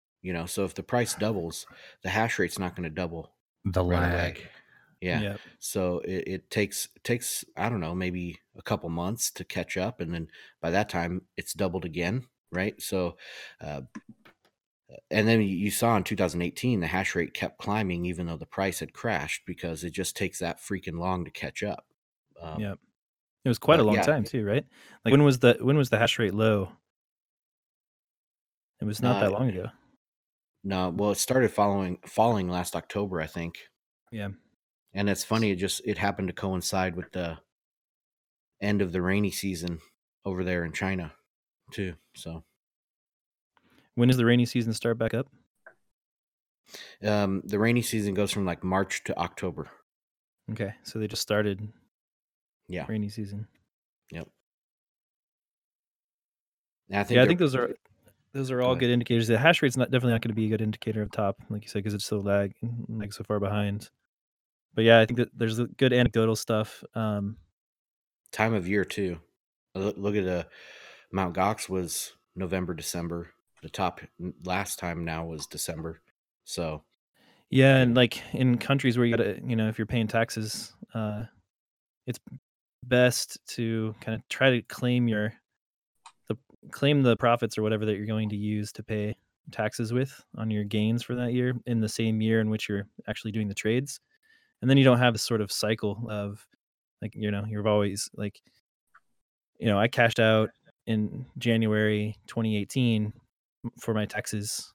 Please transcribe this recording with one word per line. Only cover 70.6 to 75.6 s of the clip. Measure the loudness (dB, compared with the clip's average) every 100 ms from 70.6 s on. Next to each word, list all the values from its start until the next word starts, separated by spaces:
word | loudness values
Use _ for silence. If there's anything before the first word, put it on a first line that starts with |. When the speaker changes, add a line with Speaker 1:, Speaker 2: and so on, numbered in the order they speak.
| -20 -20 -20 -20 -6
Speaker 1:
Mount | -4 -2 0
Gox | 0 0 -4
was | -4 -4 -6 -8 -14 _ -8
November, | -4 -2 -4
December. | -6 -6 -6 -6 -6 -10 _ _ _
The | -12
top | -4 -4 -4 -18 -12
n-, | -12 -10
last | -4 -4 -4 -6
time | -6 -4 -6
now | -6 -6
was | -10 -10
December. | -10